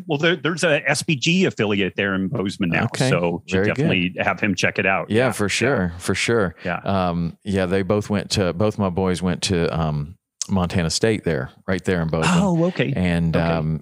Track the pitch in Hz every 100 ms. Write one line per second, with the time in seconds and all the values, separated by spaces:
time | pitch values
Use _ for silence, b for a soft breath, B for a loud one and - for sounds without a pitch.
0 | 175 147 165 175 151 175 175 139 135 143
1 | - 139 196 185 165 - 104 101 92 -
2 | 101 95 92 120 98 87 90 82 117 -
3 | 131 87 87 87 - 95 104 104 151 95
4 | 87 - 101 92 107 92 92 - 95 92
5 | - 107 127 98 101 - 117 131 90 87
6 | - 92 - 117 92 - 90 87 95 98
7 | 90 87 85 - 104 95 90 98 92 104
8 | 104 101 - - 90 82 - 104 95 87
9 | 92 87 92 80 - 87 82 80 80 73
10 | 73 - _ _ - 98 87 95 82 -
11 | 113 107 87 73 - - - 92 - 87
12 | 82 82 113 175 196 170 175 - - 92
13 | 90 85 82 85 82 82 78 78